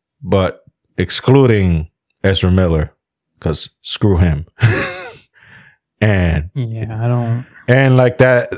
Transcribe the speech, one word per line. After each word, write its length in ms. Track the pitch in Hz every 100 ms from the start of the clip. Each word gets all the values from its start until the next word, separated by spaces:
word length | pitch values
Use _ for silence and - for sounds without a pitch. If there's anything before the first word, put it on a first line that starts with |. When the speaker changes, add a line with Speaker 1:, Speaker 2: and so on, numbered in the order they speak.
| _ _
Speaker 1:
but 420 | 90 98 92 - _ _ _ -
excluding 920 | 92 - - 139 131 104 92 82 78 _ _ _
Ezra 280 | 98 92 92
Miller, 420 | 92 90 80 76 _ _ _ _ _
'cause 300 | - 73 - _
screw 360 | - - 107 87
him. 280 | 87 76 85 -
<laughs> 400 | 110 - - 539 494 - _ _ _ - _ _ _ -
And 480 | 107 98 87 78 85
Speaker 2:
Yeah, 480 | 139 117 113 110 110
I 60 | 120
don't. 380 | 120 117 120 - - -
Speaker 1:
and 260 | 127 135
like 220 | 127 127 123
that, 360 | 127 123 -